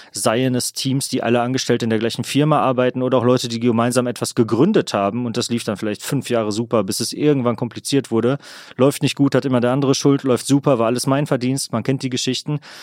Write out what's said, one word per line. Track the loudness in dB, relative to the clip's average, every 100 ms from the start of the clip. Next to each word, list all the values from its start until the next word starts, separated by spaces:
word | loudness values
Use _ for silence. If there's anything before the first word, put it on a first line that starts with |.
| -14
seien | -4 0 0 0 -2
es | -4
Teams, | -6 -4 -2 -2
die | -4
alle | 0 0
Angestellte | 0 -2 0 0 0
in |
der | 0
gleichen | 0 -4
Firma | -2 0 4 4
arbeiten | 2 2 0 0
oder | 0 2
auch |
Leute, | 4 2 0
die | -2
gemeinsam | 2 2 2 0 -2
etwas | -2 -2
gegründet | 0 2 2 4 2 0
haben | 0 -2 -2
und | -4 -4
das | -4
lief | -4
dann | -4 -4
vielleicht | -4 -6
fünf | -4 -4 -2
Jahre | 0 0
super, | -2 0 0
bis | 0 -4
es | -6
irgendwann | -2 0 2 0
kompliziert | -2 -4 -8 -2 -2 0
wurde, | 0 0 -2 -6 -20 -10 0
läuft | 2 2
nicht | -2
gut, | 0 2 2
hat |
immer | 2 2
der | 2
andere | 2 2
Schuld, | 2 2 2
läuft | 2 0 2
super, | 2 4 2
war | 2
alles | 0 0
mein | 0 0
Verdienst, | -2 -2 -4 -4
man | -4
kennt | -2 -4
die | -4
Geschichten, | -4 -4 -4 -4 -6 -8 -20